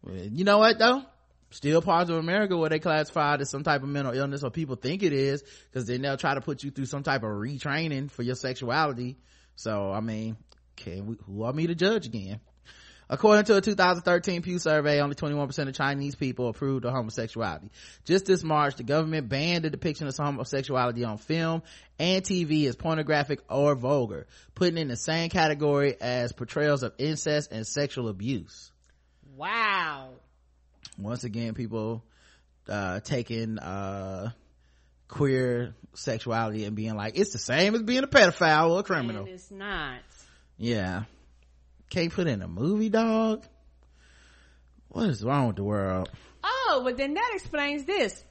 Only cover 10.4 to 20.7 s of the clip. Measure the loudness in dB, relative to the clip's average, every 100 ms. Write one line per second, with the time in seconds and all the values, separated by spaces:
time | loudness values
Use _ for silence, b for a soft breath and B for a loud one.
10.4 | -14 -20 _ -16 -12 -10 -8 -10 -10 -6
11.4 | -4 0 -2 2 2 0 -2 -8 -8 -10
12.4 | _ _ B B B B B 2 6 6
13.4 | 8 4 4 4 4 4 4 2 2 -2
14.4 | -2 -2 2 4 4 4 2 -2 -2 -2
15.4 | -2 -2 -4 -2 -2 0 -4 -2 -4 0
16.4 | -2 -2 -2 0 0 -2 -4 -4 -6 -4
17.4 | -4 -6 -12 B B B 2 2 4 2
18.4 | 4 2 2 0 0 0 2 -2 -2 -2
19.4 | 0 0 -2 -2 -4 -4 -6 -2 -2 -2
20.4 | -4 -4 -2